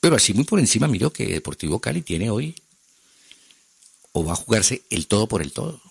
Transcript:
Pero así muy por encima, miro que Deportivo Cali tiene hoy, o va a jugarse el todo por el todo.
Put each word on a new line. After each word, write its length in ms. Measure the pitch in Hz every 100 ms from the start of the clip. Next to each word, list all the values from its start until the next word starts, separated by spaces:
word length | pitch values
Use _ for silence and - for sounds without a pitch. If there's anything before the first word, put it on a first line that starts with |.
Pero 160 | 170 147
así 180 | -
muy 80 | 101
por 160 | 156 208
encima, 300 | 135 113 107
miro 240 | 107 127
que 140 | - 104
Deportivo 540 | 87 - 73 78 73
Cali 220 | - 165
tiene 280 | 160 82 107
hoy, 300 | 107 151 170 _ _ _ _ _ _ _ - _ _ _ _ - _ _
o 140 | -
va 80 | 80
a 40 | 85
jugarse 460 | - 110 95 131 _
el 160 | 101 78
todo 220 | 104 110
por 120 | 101
el 120 | 73
todo. 280 | - - 160 -